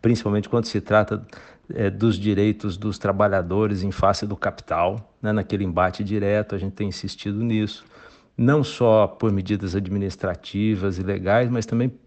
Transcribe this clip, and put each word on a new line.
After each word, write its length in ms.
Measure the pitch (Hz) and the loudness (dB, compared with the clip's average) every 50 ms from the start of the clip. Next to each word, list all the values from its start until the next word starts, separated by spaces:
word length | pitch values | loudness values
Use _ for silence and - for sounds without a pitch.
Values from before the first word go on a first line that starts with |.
principalmente 460 | - 113 120 110 - 107 101 104 101 - | 4 2 2 2 0 0 0 0 -2 0
quando 160 | - 120 113 | -2 -2 -2
se 160 | - - 104 | -2 -4 -6
trata, 440 | 95 - 104 107 104 - 113 104 - - - - - - - _ _ - | -2 4 4 4 4 4 -2 -6 -6 -12 -20 -20 -20 -20 -20 _ _ -12
eh, 160 | - - 107 98 | -4 -2 0 0
dos 300 | 98 101 110 117 104 90 | 0 2 2 2 2 2
direitos 580 | 101 107 101 95 104 107 104 107 - 104 87 | 0 0 2 2 2 2 0 0 -4 -6 -6
dos 220 | 95 104 107 98 - | -4 -6 -6 -6 -2
trabalhadores 840 | - 101 98 98 104 101 98 95 87 87 92 101 107 104 104 92 92 | -2 -2 2 2 2 4 4 0 0 0 0 0 2 0 0 -2 -2
em 80 | 101 | -4
face 340 | 95 - - 98 98 - - | -2 2 2 2 2 2 -4
do 100 | 104 101 | -6 -6
capital, 760 | - - - - - - - - 80 85 90 101 110 107 _ _ _ | -4 -4 -6 -6 -6 -8 -4 -2 0 0 0 0 -4 -10 _ _ _
né, 80 | - 107 | -4 -2
naquele 320 | 107 107 95 - 107 95 | 0 0 0 -2 -2 -2
embate 400 | 98 92 82 87 92 92 90 - | -2 -2 2 2 0 0 0 -4
direto, 540 | 104 95 107 104 98 101 104 107 104 - 101 | -4 -2 -2 0 0 2 0 0 0 -2 -6
a 20 | 95 | -6
gente 140 | 95 98 | -6 -6
tem 160 | 95 - 101 98 | -6 -6 -6 -6
insistido 520 | 90 - - 101 - - - 101 101 104 | -6 -8 -10 -10 -12 -8 -8 -6 -4 -2
nisso, 440 | 117 120 110 110 107 104 - - - _ - - - - - _ _ _ _ | -2 0 0 0 0 -2 -4 -12 -20 _ -20 -20 -20 -20 -20 _ _ _ _
não 280 | - 120 127 143 151 135 | 0 2 4 4 4 2
só 420 | - - - 123 117 110 110 104 | 0 0 2 4 6 6 6 6
por 240 | 98 - - - 113 | 4 0 0 0 0
medidas 460 | 101 98 92 95 104 98 92 92 87 | 2 0 0 -2 -2 -2 -2 -4 -4
administrativas 1200 | 98 98 90 98 101 98 95 - - - 95 87 - - - - 101 107 110 107 92 92 101 90 87 | -4 -2 -2 -2 -2 -2 -4 -4 -4 -4 -4 -4 -6 -10 -8 -4 -2 0 0 0 0 0 -2 -2 -2
e 60 | 92 | -4
legais, 440 | 95 101 95 92 95 - 120 123 120 | -4 -4 -2 0 2 2 4 4 2
mas 160 | 123 120 110 | 0 -2 -2
também 280 | - 117 117 123 131 123 - _ | -2 0 0 0 0 -2 -6 _